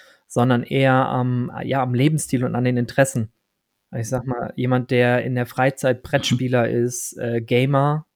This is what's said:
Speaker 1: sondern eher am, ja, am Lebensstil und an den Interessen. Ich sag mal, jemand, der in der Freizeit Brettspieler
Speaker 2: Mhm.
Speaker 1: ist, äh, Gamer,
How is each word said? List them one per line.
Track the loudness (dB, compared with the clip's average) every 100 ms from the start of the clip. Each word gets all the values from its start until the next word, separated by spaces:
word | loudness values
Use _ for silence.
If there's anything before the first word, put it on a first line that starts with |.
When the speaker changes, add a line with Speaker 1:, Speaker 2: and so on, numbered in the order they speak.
| -20 _ _
Speaker 1:
sondern | 0 2 2
eher | 0 2 4
am, | 4 2 0 0 -2 -4 -6
ja, | -4 -2
am | 0
Lebensstil | 2 2 2 0 -2
und | 0
an | 0
den | 0 0
Interessen. | 0 2 2 2 -4 _ _ _ _ _ _ -8
Ich | -4
sag | -4 -4
mal, | -6 -6 -4
jemand, | 0 0 2
der | 2 4 2
in | 0 -4
der | -4
Freizeit | 0 0 0 -2 -2
Brettspieler | -2 -2 0 -2 0 0 0
Speaker 2:
Mhm. | 0
Speaker 1:
ist, | -2 -4 -10 -8
äh, | -4 -4
Gamer, | 0 2 4 2 2 0 -6